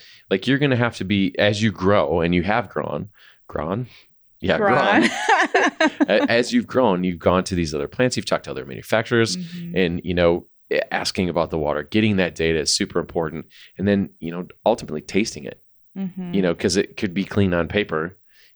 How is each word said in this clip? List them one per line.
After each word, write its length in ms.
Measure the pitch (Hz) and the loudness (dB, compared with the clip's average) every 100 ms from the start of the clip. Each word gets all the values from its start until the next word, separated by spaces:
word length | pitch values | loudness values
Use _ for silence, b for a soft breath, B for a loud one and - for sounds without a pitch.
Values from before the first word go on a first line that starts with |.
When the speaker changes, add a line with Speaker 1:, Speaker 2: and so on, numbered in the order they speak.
| B B B | B B B
Speaker 1:
like, 180 | 98 - | -2 2
you're 100 | 135 | 2
gonna 160 | 143 123 | 2 2
have 180 | 120 - | 0 -2
to 60 | |
be, 340 | 95 101 95 - | -2 2 2 2
as 240 | 104 104 | 2 2
you 100 | 113 | 0
grow, 500 | 90 92 101 71 85 | 2 4 4 4 2
and 120 | 85 | 2
you 100 | 90 | 2
have 260 | 85 110 95 | 2 -2 -2
grown, 400 | - 78 76 104 b b b _ | -6 -4 -6 -8 b b b _
grown? 400 | - 76 101 127 B B _ _ _ | -8 -4 -6 -6 B B _ _ _
Yeah, 180 | - - | -2 0
Speaker 2:
Grown. 440 | 208 190 165 214 | 2 2 2 4
Speaker 1:
grown. 80 | - | 2
Speaker 2:
<laughs> 1000 | - - 392 330 - - - - - - | 0 0 2 2 2 0 0 -2 0 2
Speaker 1:
A-, 240 | - 294 | 2 4
as 220 | 117 120 | 2 2
you've 140 | 120 107 | 0 0
grown, 360 | 127 123 90 | 2 2 2
you've 160 | 90 85 | 0 0
gone 240 | 98 90 90 | 2 2 2
to 100 | 90 | -2
these 180 | 82 76 | -2 -2
other 120 | 71 | -6
plants, 280 | - 127 117 | 0 0 0
you've 80 | - | -2
talked 200 | 80 - | -4 -4
to 60 | |
other 140 | 65 65 | -10 -10
manufacturers, 720 | 65 - 110 113 120 113 92 | -12 -2 -2 2 2 2 0
Speaker 2:
Mm-hmm. 400 | 170 87 85 87 | -8 -12 -6 0
Speaker 1:
and, 240 | 90 87 | 0 0
you 100 | - | -2
know, 340 | 87 87 87 - _ _ | 2 4 2 -2 _ _
a-, 220 | 73 - | -4 -2
asking 360 | - 98 - 92 | -4 -4 -2 0
about 220 | 82 80 | 0 -2
the 60 | 82 | -2
water, 240 | 76 73 | -2 -2
getting 320 | 73 107 110 98 | -2 0 2 2
that 180 | 90 78 | 0 0
data 240 | 82 80 | 0 0
is 140 | 71 | 0
super 260 | - 98 87 | -2 -2 -4
important, 460 | 80 90 80 78 - B B - | -4 -4 -4 -6 -14 B B -4
and 100 | 95 | 2
then, 220 | 101 98 - | 2 0 -6
you 120 | 82 | -10
know, 160 | 85 87 - 98 | -8 -10 -2 0
ultimately 360 | 120 92 78 | 0 -2 -10
tasting 420 | - 98 113 - 69 | -4 -2 -2 -4 -14
it, 160 | - _ _ _ 190 | -16 _ _ _ -10
Speaker 2:
Mm-hmm. 360 | 190 185 180 | -10 -8 -4
Speaker 1:
you 80 | 175 | -2
know, 140 | 92 85 | 0 0
'cause 220 | 104 90 | -2 -2
it 180 | - - | -2 -4
could 160 | 104 | -6
be 120 | 87 95 | -4 -4
clean 280 | - 98 | 0 2
on 140 | 87 80 | 2 0
paper. 500 | 104 104 80 82 - b b b | -2 -2 -4 -6 -10 b b b